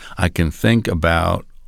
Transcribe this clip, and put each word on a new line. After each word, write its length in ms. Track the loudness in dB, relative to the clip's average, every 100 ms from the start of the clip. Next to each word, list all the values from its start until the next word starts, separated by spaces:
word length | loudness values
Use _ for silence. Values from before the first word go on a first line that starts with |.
| -14 -4
I 100 | -2
can 220 | 0 -2
think 380 | 0 2 2 0
about 580 | 0 2 2 0 -2 -6 -20